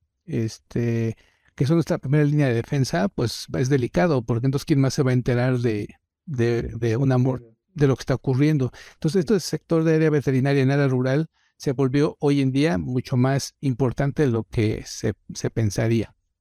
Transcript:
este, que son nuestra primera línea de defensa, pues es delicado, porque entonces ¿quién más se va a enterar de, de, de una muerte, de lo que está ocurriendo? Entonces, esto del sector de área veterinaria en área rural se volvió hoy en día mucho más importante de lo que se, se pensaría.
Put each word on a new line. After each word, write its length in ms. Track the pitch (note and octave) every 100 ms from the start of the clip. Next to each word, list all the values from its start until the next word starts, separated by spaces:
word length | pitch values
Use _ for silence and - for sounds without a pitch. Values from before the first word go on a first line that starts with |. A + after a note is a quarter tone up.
| _ _ -
este, 920 | B2+ A2+ - _ A#2+ A#2 A#2 A2+ - _ _ _
que 140 | - C3+
son 80 | E3+
nuestra 240 | - D#3
primera 240 | C3 D3+
línea 240 | D3 D3 C3+
de 80 | A#2
defensa, 540 | - C#3+ B2+ F3 G3
pues 360 | - A#2 - - D#3
es 140 | B2+
delicado, 540 | C#3 A#2+ F3 F3 C3
porque 240 | A#2 A#2 C3+
entonces 180 | C3+ -
¿quién 160 | C#3
más 140 | C3+ -
se 80 |
va 80 | C3
a 20 |
enterar 460 | B2+ C3 A#2+ B2+ B2
de, 280 | A#2+ G#2 - - _ _ -
de, 380 | B2 A#2 A#2
de 340 | A#2+ A2+ A#2 A2+
una 220 | C#3 B2+
muerte, 280 | C3 B2+ - _ _ D3+
de 120 | C#3+
lo 80 | B2
que 60 |
está 140 | - B2+
ocurriendo? 560 | C#3 B2+ D3+ D3+ B2 - -
Entonces, 260 | - D#3+ F#3+
esto 140 | D#3
del 80 | G3
sector 420 | - D#3 - E3
de 120 | D#3+ D#3
área 140 | D#3+
veterinaria 540 | D3 C#3 C3 C#3 C#3
en 80 | C3
área 160 | C#3+ C#3
rural 420 | B2+ C3 C#3+ D#3+ _ _ _
se 160 | C#3+
volvió 440 | C3 C3 C#3+ E3 -
hoy 220 | D3 C#3+
en 100 | C3+
día 280 | C3+ D#3 F3+
mucho 380 | C#3 B2+ - B2
más 380 | B2+ C#3 - -
importante 640 | C#3 A#2 B2+ - C#3 -
de 80 | C#3
lo 140 | A2+ -
que 380 | - G#2+ A2+ -
se, 260 | - A2+ - -
se 180 | - -
pensaría. 640 | - G#2+ - A2+ A2+ G2 _ _ _